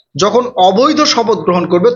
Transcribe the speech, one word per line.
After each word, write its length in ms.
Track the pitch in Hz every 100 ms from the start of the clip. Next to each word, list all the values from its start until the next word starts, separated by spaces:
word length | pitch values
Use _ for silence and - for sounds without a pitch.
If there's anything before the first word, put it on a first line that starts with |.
| _
যখন 300 | 143 202 226 240 - 185
অবৈধ 320 | 202 285 285 294
শপথ 240 | 240 220 190 156
গ্রহণ 180 | 175 175
করবে 180 | 175 196